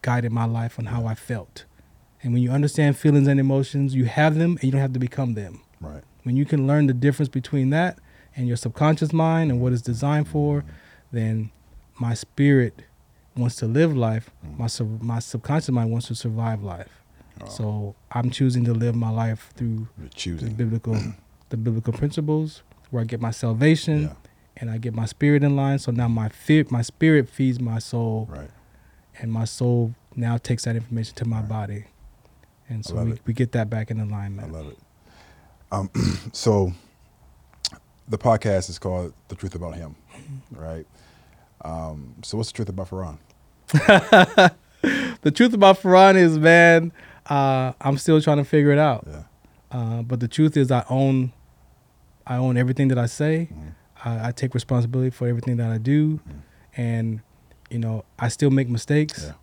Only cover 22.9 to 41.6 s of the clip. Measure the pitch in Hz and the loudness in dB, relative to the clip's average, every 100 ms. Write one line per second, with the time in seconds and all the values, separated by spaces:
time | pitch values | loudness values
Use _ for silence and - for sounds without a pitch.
22.9 | 123 117 113 117 110 120 113 147 160 - | -6 -4 -4 -6 -4 -2 2 4 4 2
23.9 | 151 107 - - _ _ - 117 113 120 | -2 -2 -8 -20 _ _ -12 -8 -6 -6
24.9 | 110 113 - 143 147 143 139 139 139 - | -4 -6 0 2 4 2 2 0 -2 -2
25.9 | 120 117 113 110 - - 156 147 120 117 | -2 0 0 -4 -8 2 2 4 -2 -4
26.9 | - 160 151 127 - 131 123 120 113 - | 0 4 4 2 -2 -2 0 -4 -4 -6
27.9 | 120 117 110 110 76 71 - _ _ _ | -4 -2 -4 -6 -12 -16 -20 _ _ _
28.9 | _ _ - 113 113 113 - 123 120 117 | _ _ -12 -6 -4 -4 -2 0 0 0
29.9 | 117 _ - 117 120 - 120 - 113 110 | -6 _ -6 -4 -4 -4 -4 -2 -6 -6
30.9 | 117 110 - 117 113 107 110 98 101 - | -8 -8 -8 -6 -4 -4 -6 -8 -10 -14
31.9 | _ - _ _ _ _ _ _ 113 107 | _ -20 _ _ _ _ _ _ -10 -8
32.9 | 120 113 113 - 117 123 120 107 110 107 | -4 -4 -6 -6 -2 -2 -2 -4 -4 -6
33.9 | 110 104 104 101 101 104 80 76 - _ | -6 -6 -6 -8 -10 -12 -12 -14 -18 _
34.9 | _ _ _ - _ _ _ _ 98 98 | _ _ _ -20 _ _ _ _ -6 -4
35.9 | - 92 90 - - - 104 92 87 _ | -2 -2 -2 -8 -4 2 2 2 -4 _
36.9 | _ _ _ _ _ _ _ - - _ | _ _ _ _ _ _ _ -14 -14 _
37.9 | _ - 107 123 110 110 98 90 85 95 | _ -10 -2 2 2 2 -2 -2 -8 -6
38.9 | 90 87 - _ 87 95 87 87 78 80 | -6 -8 -12 _ -12 -10 -10 -12 -12 -16
39.9 | 73 _ - 147 135 - - 80 80 78 | -18 _ -20 -18 -18 -18 -16 -12 -12 -14
40.9 | _ _ _ _ _ _ _ | _ _ _ _ _ _ _